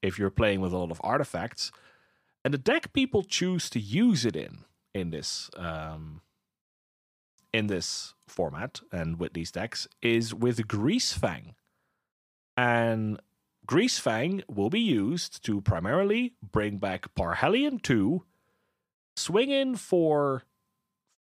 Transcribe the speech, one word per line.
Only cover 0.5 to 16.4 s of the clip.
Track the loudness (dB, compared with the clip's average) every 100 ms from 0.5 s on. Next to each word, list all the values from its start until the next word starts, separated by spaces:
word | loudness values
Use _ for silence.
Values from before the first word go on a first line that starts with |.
| 4
with | 0
a | 0
lot | -2
of | -4
artifacts. | 0 0 0 -4 -6 -6 -10 -10 -20 _ _ _ _ _
And | -2
the | 0
deck | 0 0 0
people | -2 2 0
choose | 0 -2 0 0 -2
to | -6
use | -2 2 4 4
it | 2
in, | -2 -8 -14 -20 _ _
in | -6 -6
this, | -6 -6 -8 -10 -10
um, | -8 -6 -8 -10 -12 -16 _ _ _ _ _ _ _ _ _ _ _ _ -4
in | -2 0
this | -2 -4 -8 -10 -16 _
format | -6 -6 -4 -10 -12 -12
and | -6 -6 -4
with | -6
these | -6 -8
decks | -6 -8 -8 -12 -2
is | 2 2 0
with | 0 0 0 -2
Greasefang. | 0 0 0 -2 -2 -2 -4 -12 -20 _ _ _ _ _ _ _ _ _ 0
And | 4 4 4 2 -2 -4 _ _ _ _ 0
Greasefang | 2 4 2 0 0 0 -2 -4
will | 0 2
be | 2
used | 2 2 2 -2 -6 -8
to | -2 -2
primarily | 2 0 2 2 2 2 -2 _